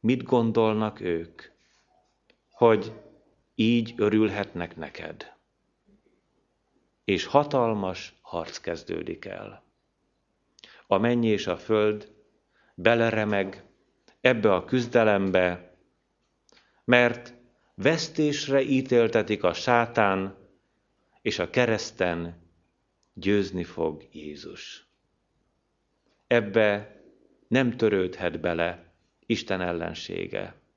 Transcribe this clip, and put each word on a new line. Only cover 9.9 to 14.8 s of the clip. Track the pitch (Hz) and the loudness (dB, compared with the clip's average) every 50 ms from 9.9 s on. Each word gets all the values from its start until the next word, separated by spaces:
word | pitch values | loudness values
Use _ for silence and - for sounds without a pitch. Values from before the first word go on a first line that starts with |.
| _ _ _ _ _ _ _ _ _ _ _ _ _ - - - - - _ | _ _ _ _ _ _ _ _ _ _ _ _ _ -20 -20 -20 -20 -20 _
A | _ 101 95 | _ 0 2
menny | 107 120 123 120 117 | 2 2 2 2 2
és | 113 107 95 - | 2 0 0 -2
a | 95 87 | -4 -6
föld | 82 - - 110 107 107 107 107 104 - - _ _ _ _ _ _ _ _ _ _ _ _ _ | -6 -2 0 0 2 2 0 0 -4 -10 -18 _ _ _ _ _ _ _ _ _ _ _ _ _
beleremeg | - 87 110 117 117 117 113 107 110 107 107 104 98 95 98 - - - _ _ _ _ _ _ _ _ _ _ _ | 0 2 4 4 6 4 2 2 0 0 0 0 0 0 -2 -6 -12 -20 _ _ _ _ _ _ _ _ _ _ _
ebbe | - 127 127 113 104 107 95 | 2 2 2 4 4 4 4
a | 87 90 | 4 0
küzdelembe, | - - 127 | 0 0 0